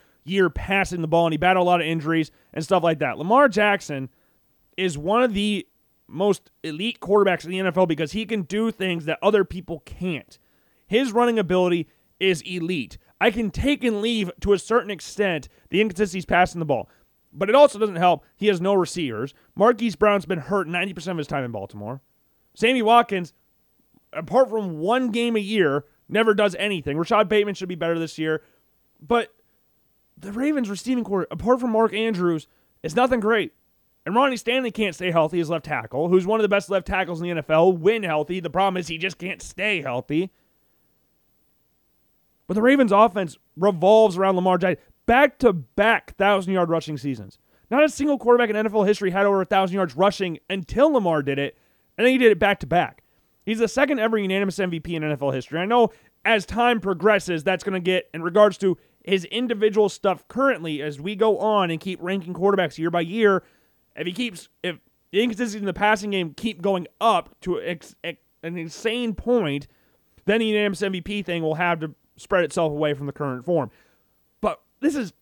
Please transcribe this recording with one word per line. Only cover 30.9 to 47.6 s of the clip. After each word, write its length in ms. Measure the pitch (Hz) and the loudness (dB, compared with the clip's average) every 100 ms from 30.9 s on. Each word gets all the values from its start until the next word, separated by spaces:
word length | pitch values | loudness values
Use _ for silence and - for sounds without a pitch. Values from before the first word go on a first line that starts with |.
| 254 208 | -4 -2
core, 220 | 196 165 | -4 -4
apart 300 | 165 190 254 | -4 0 0
from 100 | 247 | 2
Mark 220 | 220 220 | 2 2
Andrews, 540 | 196 226 185 175 160 - _ _ _ | 0 -2 0 0 -2 -6 _ _ _
is 100 | 160 | -6
nothing 280 | 160 247 247 | 0 0 2
great. 320 | 208 226 175 - _ _ _ _ - | 0 0 -2 -8 _ _ _ _ -4
And 80 | |
Ronnie 220 | 220 277 240 | 2 2 0
Stanley 360 | - 254 247 | 0 -2 -2
can't 240 | 196 208 165 | -2 -4 -2
stay 160 | 180 | 0
healthy 280 | 170 156 175 | 2 2 2
as 100 | 156 | -2
left 140 | 165 | -4
tackle, 460 | 151 135 113 127 170 | -4 -6 -6 -4 2
who's 180 | 185 180 | 4 4
one 140 | 220 | 2
of 0 | |
the 80 | 208 | 2
best 200 | 196 196 | 2 0
left 180 | 190 175 | -4 -2
tackles 340 | 190 180 165 | -4 -4 -6
in 20 | |
the 80 | 175 | -6
N 60 | 170 | -6
F 120 | 147 | 2
L, 220 | 156 180 | 4 6
when 320 | 180 170 226 | 4 2 0
healthy. 380 | 185 151 147 185 | 0 -2 -2 -6
The 80 | 170 | -4
problem 260 | 170 196 180 | 0 0 0
is 120 | 165 | -6
he 100 | 160 | -6
just 220 | 190 - | -8 -8
can't 220 | 180 180 | -10 -12
stay 400 | - - 208 190 | -14 -8 -4 -4
healthy. 500 | 139 123 - 151 190 - _ _ _ _ _ _ _ _ _ _ _ _ _ _ _ _ _ _ _ _ - | -4 -6 -2 -2 -2 -8 _ _ _ _ _ _ _ _ _ _ _ _ _ _ _ _ _ _ _ _ -6
But 80 | 196 | 2
the 60 | |
Ravens 300 | 240 277 240 | 4 4 4
offense 460 | 196 220 190 175 - _ - | 6 4 2 -6 -8 _ 0
revolves 640 | 196 180 180 220 220 175 | 0 2 6 6 6 4
around 180 | 190 185 | 0 2
Lamar 220 | 185 180 | 2 2
Jackson. 260 | 185 170 _ _ - | 0 -2 _ _ 2
Back-to-back 1120 | 240 285 - 240 180 131 - 214 220 - - | 4 4 4 2 2 -4 0 2 2 -2 0
thousand-yard 520 | 202 202 180 190 170 | 2 2 0 0 0
rushing 280 | 165 156 147 | 0 -4 -8
seasons. 420 | 139 120 95 - _ _ | -6 -8 -10 -20 _ _